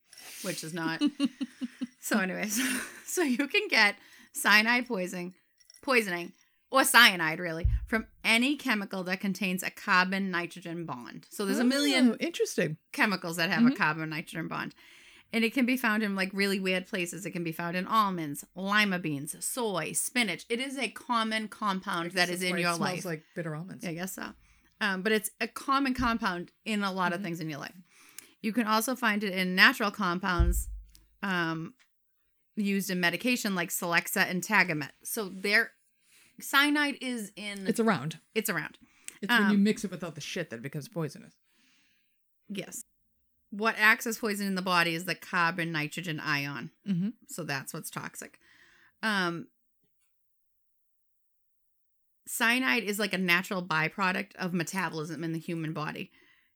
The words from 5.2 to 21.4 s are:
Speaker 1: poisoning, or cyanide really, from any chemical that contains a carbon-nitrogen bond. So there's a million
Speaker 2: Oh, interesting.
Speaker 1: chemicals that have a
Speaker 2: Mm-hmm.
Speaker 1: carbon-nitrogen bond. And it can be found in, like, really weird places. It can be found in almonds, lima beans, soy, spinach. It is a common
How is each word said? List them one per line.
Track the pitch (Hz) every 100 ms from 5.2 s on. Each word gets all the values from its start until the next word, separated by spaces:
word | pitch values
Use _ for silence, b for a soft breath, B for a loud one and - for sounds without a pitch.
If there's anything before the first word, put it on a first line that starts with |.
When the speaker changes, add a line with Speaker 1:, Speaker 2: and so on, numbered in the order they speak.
| 180 - _ _ _ _
Speaker 1:
poisoning, | - 247 208 175 175 - _ _ -
or | 269 277
cyanide | 233 233 180 160 165
really, | 175 160 175 B -
from | 226 - _
any | 196 226 254 285
chemical | 262 214 202 190
that | 180 190
contains | 202 185 190 185
a | -
carbon-nitrogen | - - 185 185 190 196 175 170 175 175 170 160
bond. | 127 120 - -
So | - 196
there's | 208
a | 247
million | 277 285 262 247
Speaker 2:
Oh, | -
interesting. | 311 - 453 - 156 156 _
Speaker 1:
chemicals | - 226 185 175 175
that | 170
have | 170
a | 240
Speaker 2:
Mm-hmm. | 285
Speaker 1:
carbon-nitrogen | 156 160 156 151 - 165 165
bond. | 151 - - b b b b b
And | 226
it | 226
can | 269 240
be | 262
found | 240 214
in, | 214 196
like, | 185
really | 196 196 196
weird | 190 185 196
places. | 196 175 165 180
It |
can | 170
be | 165
found | 160 170 180
in | 190
almonds, | 220 202 180 156 143 - 180
lima | 190 208 208 180
beans, | 170 139 151 - -
soy, | 262 220 180 151
spinach. | 165 - 247 220 165 -
It | 233
is | 269 269
a | 226
common | - - 233 220 220